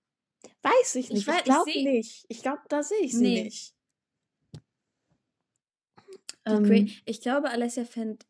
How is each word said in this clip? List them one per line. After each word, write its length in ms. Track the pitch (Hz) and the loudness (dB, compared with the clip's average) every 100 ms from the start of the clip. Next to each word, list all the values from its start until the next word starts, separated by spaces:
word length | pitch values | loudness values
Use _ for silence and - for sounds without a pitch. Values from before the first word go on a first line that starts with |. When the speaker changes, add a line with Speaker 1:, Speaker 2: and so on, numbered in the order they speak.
| _ _ _ _ - _ | _ _ _ _ -20 _
Speaker 1:
Weiß 320 | - 508 494 262 | 2 2 2 -4
ich 120 | 247 | -4
Speaker 2:
Ich 40 | |
Speaker 1:
nicht. 140 | 208 202 | -4 0
Speaker 2:
wei-, 100 | 262 | -2
Speaker 1:
Ich 40 | |
glaub 240 | 269 277 330 | 2 2 2
Speaker 2:
ich 60 | |
seh 100 | 302 | -2
Speaker 1:
nicht. 420 | 277 247 220 - _ | 0 0 -2 -14 _
Ich 120 | 226 | -8
glaub, 260 | 262 294 - | -6 -8 -4
da 120 | 294 | -4
seh 120 | 294 427 | -2 -2
ich 100 | 285 | -2
sie 80 | 233 | 2
Speaker 2:
Nee. 220 | 240 233 | 2 2
Speaker 1:
nicht. 320 | 214 - - _ _ _ _ _ _ _ _ - _ _ _ _ _ _ _ _ _ _ _ _ _ - - - - - 220 | -4 -10 -18 _ _ _ _ _ _ _ _ -20 _ _ _ _ _ _ _ _ _ _ _ _ _ -20 -20 -20 -20 -12 -2
Speaker 2:
Die 40 | |
Speaker 1:
Ähm. 120 | 214 | 2
Speaker 2:
Gra-, 380 | 208 202 208 - - | 6 6 4 -2 -10
ich 160 | 220 | -6
glaube, 280 | 240 277 285 | -2 -2 0
Alessia 360 | 240 240 247 233 | -2 -4 -6 -8
fänd 400 | 233 220 214 | -8 -8 -10